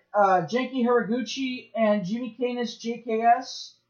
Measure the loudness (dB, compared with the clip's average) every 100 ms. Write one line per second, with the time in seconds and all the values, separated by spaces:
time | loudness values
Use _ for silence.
0 | _ 2 4 4 2 -2 -2 0 2 2
1 | 2 -4 -4 -6 -6 -6 -8 -2 2 2
2 | 0 -4 -6 -6 -4 -2 -6 -6 -8 -8
3 | -4 0 4 4 2 -14 -16 _